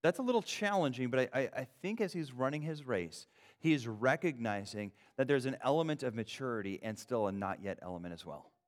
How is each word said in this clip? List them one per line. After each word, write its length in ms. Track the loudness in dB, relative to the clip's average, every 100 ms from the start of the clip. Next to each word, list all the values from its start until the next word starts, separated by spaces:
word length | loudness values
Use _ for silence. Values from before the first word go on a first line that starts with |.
That's 160 | 4 2
a 40 |
little 200 | 2 2
challenging, 640 | 2 -2 2 4 2 2 2
but 120 | 2 2
I, 80 | 2
I, 80 | 0 -2
I 60 | -8 _
think 180 | -6 -2
as 120 | -2
he's 180 | -2 -6
running 300 | 0 0 0
his 240 | -4 -6 -2
race, 400 | 0 0 -8 -18 _ -20 _
he 160 | 2
is 140 | 4 2
recognizing 1040 | 2 4 4 0 0 -2 -2 -4 -6 -6 -8 -14 0
that 100 | 4
there's 200 | 4 2
an 100 | -2
element 420 | 2 2 2 0
of 100 | -2
maturity 680 | -4 -6 -4 -4 -2 -4 -4
and 140 | -6 -8
still 300 | -2 0 2
a 40 |
not 320 | 0 -2 -4
yet 160 | -6 -6
element 320 | -6 -8 -8
as 100 | -10
well. 280 | -10 -14 -14 _